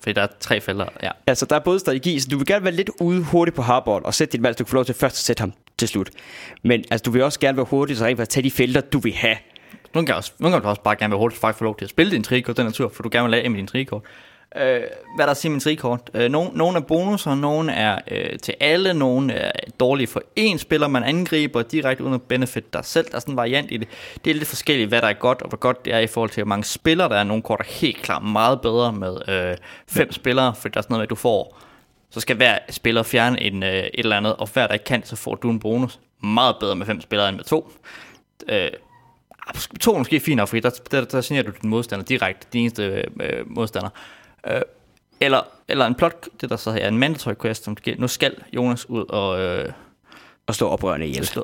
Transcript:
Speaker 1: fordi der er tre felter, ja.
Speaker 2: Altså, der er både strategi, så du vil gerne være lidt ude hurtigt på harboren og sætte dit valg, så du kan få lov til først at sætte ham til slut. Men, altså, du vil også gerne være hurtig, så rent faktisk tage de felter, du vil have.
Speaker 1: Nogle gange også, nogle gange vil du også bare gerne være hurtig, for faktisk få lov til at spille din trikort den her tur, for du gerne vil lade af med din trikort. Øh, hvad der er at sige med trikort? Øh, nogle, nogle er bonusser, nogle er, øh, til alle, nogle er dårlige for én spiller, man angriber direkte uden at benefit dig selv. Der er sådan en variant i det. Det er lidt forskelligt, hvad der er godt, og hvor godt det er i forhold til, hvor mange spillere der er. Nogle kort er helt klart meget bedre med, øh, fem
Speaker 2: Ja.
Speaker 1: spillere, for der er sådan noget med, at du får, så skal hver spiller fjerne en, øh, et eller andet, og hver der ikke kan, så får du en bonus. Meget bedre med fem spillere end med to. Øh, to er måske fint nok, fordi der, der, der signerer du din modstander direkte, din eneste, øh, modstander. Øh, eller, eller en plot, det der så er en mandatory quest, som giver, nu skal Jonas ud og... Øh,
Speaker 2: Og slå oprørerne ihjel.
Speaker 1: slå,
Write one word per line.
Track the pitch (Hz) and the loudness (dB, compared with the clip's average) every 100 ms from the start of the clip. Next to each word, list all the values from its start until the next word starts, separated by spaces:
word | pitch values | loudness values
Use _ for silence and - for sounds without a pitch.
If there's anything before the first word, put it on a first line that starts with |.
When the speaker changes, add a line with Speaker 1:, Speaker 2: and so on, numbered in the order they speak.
Speaker 1:
fordi | - | -2
der | 101 | 0
er | 101 - | 0 -2
tre | - 107 | -2 -2
felter, | - 98 95 - | 0 -4 -4 -6
ja. | 92 - - | -8 -2 2
Speaker 2:
Altså, | 127 135 | 2 2
der | 151 | 2
er | |
både | 147 185 | 4 2
strategi, | 185 135 147 156 | 2 0 0 0
så | 131 | 0
du | 139 | 0
vil | 139 | 2
gerne | 202 185 | 2 2
være | |
lidt | 175 196 - | 0 -2 0
ude | 175 180 | 2 2
hurtigt | 160 170 170 160 | 4 4 4 2
på | |
harboren | 117 127 123 101 - | 4 4 4 0 0
og | |
sætte | - 156 | 0 0
dit | 123 | 2
valg, | 120 117 | 0 0
så | |
du | |
kan | 117 | 0
få | 131 | 2
lov | 123 | 2
til | 120 | 2
først | 135 - | 0 0
at | |
sætte | - 117 | -2 0
ham | 110 - _ - | -2 -6 _ -2
til | 117 | 0
slut. | 104 95 - - - - - | 0 -4 -8 -20 -18 -18 -2
Men, | - 120 - | 2 2 2
altså, | 117 | -2
du | 127 | 2
vil | 120 | 2
også | 135 143 | 2 2
gerne | 139 135 | 0 2
være | 123 | 0
hurtig, | 139 143 127 | 0 0 0
så | 113 | 0
rent | 123 | 0
faktisk | 110 | 0
tage | 139 | 0
de | 135 | 0
felter, | - 127 131 | 2 2 2
du | - 143 | 0 0
vil | 113 | 0
have. | 98 113 110 - - - - - | 2 2 2 -4 -20 -20 -20 -4
Speaker 1:
Nogle | 160 165 | -2 0
gange | 90 | 0
også, | 98 - | -4 -2
nogle | 160 | 2
gange | 175 | 2
vil | 104 | 2
du | |
også | 104 | 0
bare | - 104 | 0 0
gerne | 107 | 0
være | 101 | 2
hurtig, | 117 - | 0 2
for | |
faktisk | 110 107 | -2 0
få | |
lov | 113 107 | -2 -2
til | 101 | -2
at | |
spille | - 180 | 2 4
din | 165 | 2
trikort | 104 127 123 120 | 2 0 0 0
den | 117 | 0
her | |
tur, | 113 123 - | 0 -2 -4
for | |
du | 110 | -2
gerne | 120 | 2
vil | 120 | 4
lade | 117 | 2
af | 123 | 2
med | 104 | -2
din | 98 | -2
trikort. | 127 - 107 - - - - _ - | -4 -4 -6 -10 -20 -20 -20 _ -2
Øh, | |
hvad | 131 123 120 - - 160 | 0 2 -2 -10 -10 0
der | 147 | 2
er | |
at | 135 | 2
sige | 165 | 0
med | 147 | 0
trikort? | 151 156 127 123 - | 0 0 0 -2 -2
Øh, | - 120 | 0 2
nogle, | 147 180 | 2 0
nogle | 151 165 180 | 2 2 2
er | |
bonusser, | 139 165 185 202 156 139 | 2 0 2 0 0 0
nogle | 147 151 160 | 2 0 0
er, | - 107 98 - | 0 2 0 -4
øh, | 95 90 - | -6 -4 -6
til | - - | -8 0
alle, | 139 170 190 | 2 4 2
nogle | 170 131 127 139 | 2 2 2 2
er | - - - - - | 0 -2 -4 -8 0
dårlige | 127 139 120 | 2 2 0
for | - - - | -4 -6 0
én | 220 170 | 2 0
spiller, | - 156 147 | 0 2 2
man | 135 | 2
angriber | 117 160 175 156 147 120 | 0 0 0 0 0 0
direkte | 117 160 139 131 | -2 0 0 0
uden | 131 | 0
at | 127 | -2
benefit | - 127 127 - - | 0 0 0 -4 -6
dig | - - | -8 -2
selv. | 165 - | 0 0
Der | - | -4
er | |
sådan | - | -4
en | 131 | -2
variant | 120 135 143 | 0 0 -2
i | 123 | -6
det. | 107 - - - - | -8 -12 -18 -6 -2
Det | |
er | 151 | -2
lidt | 147 | -2
forskelligt, | - - 143 107 | -4 0 2 2
hvad | 117 | 2
der | 113 | 2
er | |
godt, | 104 123 127 | 2 0 0
og | - | -4
hvor | 110 | -2
godt | 127 123 - | 0 0 0
det | |
er | 113 | 0
i | 113 | 2
forhold | - 113 | 0 -2
til, | - | -2
hvor | 104 | -2
mange | 101 | -2
spillere | 104 - - 165 175 | -2 -2 0 2 4
der | 104 | 2
er. | |
Nogle | 104 110 | 2 0
kort | - 107 | -2 -4
er | - - | -4 -2
helt | 147 - | -2 -2
klart | - 85 | -4 -4
meget | 101 107 117 135 | 0 2 4 4
bedre | 120 117 120 | 2 2 2
med, | 107 92 92 - | 0 -6 -6 -4
øh, | 95 90 90 - - - | -2 -2 -4 -10 -20 -6
fem | - 143 | 0 0
Speaker 2:
Ja. | |
Speaker 1:
spillere, | - 127 127 131 110 | 0 0 2 2 0
for | - | -4
der | 110 | -4
er | |
sådan | 104 | -2
noget | 113 | -2
med, | 104 | -2
at | |
du | 110 | 0
får, | 127 104 - - - - _ _ _ | 2 2 -2 -10 -20 -20 _ _ _
så | - | -6
skal | - 117 | -2 2
hver | 123 101 - | 2 2 -2
spiller | - 117 117 | -4 0 0
fjerne | 113 123 117 123 | 2 2 2 0
en, | 104 98 | -2 -2
øh, | 95 | -2
et | 95 - | -2 -2
eller | - 113 104 | -2 0 0
andet, | 104 - | 0 -2
og | 107 | -2
hver | - 113 | 0 0
der | |
ikke | 107 - | 0 -2
kan, | 123 - | -4 -4
så | 113 | -10
får | - - | -8 -4
du | 120 | -2
en | 113 | -2
bonus. | 107 117 127 - _ _ | 0 0 -2 -6 _ _
Meget | 101 110 127 110 | 0 4 4 2
bedre | 104 92 | -2 -2
med | 101 | -4
fem | 95 | -6
spillere | - 104 101 | -4 0 0
end | 95 | -2
med | - | -2
to. | 156 - - - - - - _ _ - | -2 -2 -12 -20 -20 -20 -20 _ _ -4
Øh, | 107 85 - - - _ _ _ - - - - - | -2 -2 -6 -16 -20 _ _ _ -18 -14 -12 -12 -2
to | - | 2
er | 196 | 2
måske | 123 156 | 2 0
fint | - 135 | 2 0
nok, | 101 | 0
fordi | 113 | 0
der, | - - - | 0 -2 -2
der, | 139 120 | -2 0
der | 131 | -2
signerer | 120 143 | -2 -2
du | 107 101 | -2 -4
din | 107 | -2
modstander | 113 117 98 92 | -2 -2 -6 -4
direkte, | 131 95 95 - | -2 0 -4 -6
din | 120 | -2
eneste, | 117 113 101 98 - - | -2 0 -2 -2 -4 -6
øh, | - 62 58 | -6 -6 -6
modstander. | - 113 101 98 - - - - _ - | -6 -4 -4 -8 -10 -20 -20 -20 _ -4
Øh, | - - _ _ _ _ _ | -4 -4 _ _ _ _ _
eller, | 139 131 - - - | 2 2 0 -10 -4
eller | 139 117 | 2 2
en | 123 | 4
plot, | 170 - - - | 0 0 -12 -12
det | 135 | -6
der | 113 | -6
så | - | -4
er | 110 101 | -2 0
en | 110 | 2
mandatory | 139 151 - 104 | 2 0 -4 -4
quest, | 117 110 | -4 -4
som | - 104 | -8 -8
giver, | - - | -6 -4
nu | 123 | -4
skal | - 135 - - | 0 -2 -2 -8
Jonas | - 123 120 - | -2 -2 -2 -4
ud | 120 - | -6 -4
og... | 104 98 92 | -2 -2 -2
Øh, | 92 87 67 - - _ _ - - _ - | -2 -2 -6 -10 -20 _ _ -20 -20 _ -8
Speaker 2:
Og | 110 | -2
slå | 110 | -2
oprørerne | 98 95 78 80 | 0 -2 -2 -4
ihjel. | 67 85 | -4 -4
Speaker 1:
slå, | - | -6